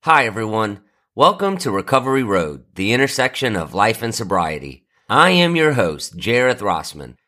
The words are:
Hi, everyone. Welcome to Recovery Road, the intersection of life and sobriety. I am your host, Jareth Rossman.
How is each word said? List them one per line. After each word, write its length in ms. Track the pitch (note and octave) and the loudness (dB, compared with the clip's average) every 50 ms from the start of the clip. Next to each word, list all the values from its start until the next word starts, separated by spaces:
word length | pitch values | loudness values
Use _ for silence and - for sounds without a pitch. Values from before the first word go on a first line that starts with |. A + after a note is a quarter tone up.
| _ | _
Hi, 220 | E3 D#3+ D3 C3 | 4 4 4 4
everyone. 560 | A2+ G2+ G#2+ A2 A2 G#2+ A2 A2 G#2 G#2 G2+ _ _ _ _ _ _ _ | 0 -2 -4 -4 -2 -2 -2 -2 -2 -4 -10 _ _ _ _ _ _ _
Welcome 420 | A2 C3+ F3 F3+ F3+ G3+ G3 G3 | 2 2 2 4 2 -2 -2 -2
to 140 | F#3 - C#3 | -2 -4 -4
Recovery 520 | G2 F#2+ F#2+ - C3+ C3+ B2 C3 C3+ C3+ | -4 -4 -2 0 0 0 0 2 0 0
Road, 420 | C3 G#2+ G2 F#2 E2 D2+ D2 C2 - _ _ | 0 2 0 0 0 -2 -6 -12 -16 _ _
the 180 | - F#2+ G#2 | -4 -2 0
intersection 640 | A#2 B2 C#3 C3 - - B2+ C3 - - C3+ B2 G#2+ | 2 2 2 0 0 -2 -2 -2 -2 -2 -4 -2 -2
of 160 | F2+ D#2+ D2+ | -2 -4 -4
life 300 | F2 F#2 G2+ A2+ A2 - | 0 2 2 2 2 -2
and 120 | A2+ A#2 A2+ | -4 -6 -6
sobriety. 720 | - A#2 F2+ G2 F#2 E2+ D#2+ D#2 C#2+ C2+ C#2 C2 - _ _ _ _ _ _ | -6 -4 -2 0 0 0 -2 -4 -8 -10 -14 -16 -18 _ _ _ _ _ _
I 220 | G#2+ C3+ D#3+ F#3 | 2 4 4 6
am 260 | F#3 F3 F3 E3+ E3+ | 6 4 4 4 2
your 160 | E3 D#3+ D3+ | 2 2 2
host, 460 | C#3+ B2 G2 E2 D2+ D2 - - - E2+ | 2 2 0 0 -2 -6 -10 -14 -12 -8
Jareth 400 | F2 G#2+ A#2 B2 B2+ B2+ B2 - | -4 0 0 2 2 2 0 0
Rossman. 560 | G2+ G2+ F2 D#2+ D#2 - - D2 C#2 B1 A#1+ _ _ | -2 -2 -2 -2 -4 -10 -14 -16 -16 -18 -18 _ _